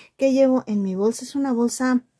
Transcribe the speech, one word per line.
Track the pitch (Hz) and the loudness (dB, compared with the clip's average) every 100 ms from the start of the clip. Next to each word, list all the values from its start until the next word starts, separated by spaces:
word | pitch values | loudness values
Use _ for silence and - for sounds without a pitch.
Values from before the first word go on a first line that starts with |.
| - - | -16 -2
que | 269 | 0
llevo | 262 269 254 247 | 4 4 2 0
en | 208 | -4
mi | 196 185 | -2 -2
bolsa. | 214 233 | -2 -2
Es | 254 | -6
una | 277 277 | -4 -2
bolsa | 233 240 - 254 254 - | 0 0 0 0 0 -2